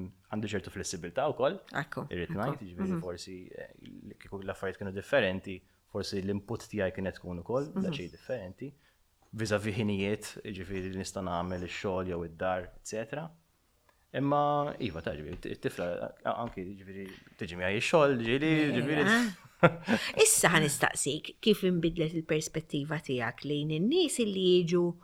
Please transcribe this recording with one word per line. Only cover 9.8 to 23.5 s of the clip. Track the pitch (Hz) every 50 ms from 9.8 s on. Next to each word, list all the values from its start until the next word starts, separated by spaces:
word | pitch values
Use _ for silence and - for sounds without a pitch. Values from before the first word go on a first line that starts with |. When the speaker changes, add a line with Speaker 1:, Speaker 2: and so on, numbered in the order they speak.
| 107 104 104 98 98 101 107 104 - - - -
Speaker 1:
jiġifieri | - 107 101 92 90 87 98 95 92 95
li | 92 95
nista' | 95 - - 98
nagħmel | 95 90 87 85 90 90 92 90 87
ix-xogħol | 82 - - - 101 92 92 92 90
jew | 87 85 85
id-dar, | 82 80 80 92 92 92 92 90
et | 90 - - -
cetera. | - 107 110 113 - 139 147 165 160 - _ _ _ _ _ _ _ _ _ _ _ _ _ _ _ -
Imma, | 131 139 143 147 147 147 147 147 147 143 147 -
iva, | - 127 101 78 82
ta' | - -
ġifieri, | 78 73 76 73 87 -
t-, | - -
it-tifla, | - - - 131 - - 87 87 87 - - - - -
a-, | - - 104
anki, | 107 120 117 - 98 90
jiġifieri, | 90 101 98 95 95 95 98 98 95 92 - - -
tiġi | - - - 82 87 90
miegħi | 92 92 101 113
x-xogħol, | - - - 160 147 143 139
ġieli, | 117 117 113 123 139 151 160
Speaker 2:
Mela. | 156 156 151 147 123
Speaker 1:
ġifieri. | 120 120 139 156 151 147 196 226 240 240 214 180 - - - _ - -
<laughs> | 170 165 165 - 185 233 - - - - -
Speaker 2:
Issa | 440 440 - - - 160
ħanistaqsik | 175 160 156 147 139 - - - - - - 131 139 156 - - - -
kif | - 220 202 - 190
inbidlet | 185 180 170 165 165 170 175 156 160 175
il-perspettiva | 165 160 - 160 156 156 - - - - - - 143 139 151 151 156
tiegħek | - - 131 123 117 113 123 -
lejn | - 143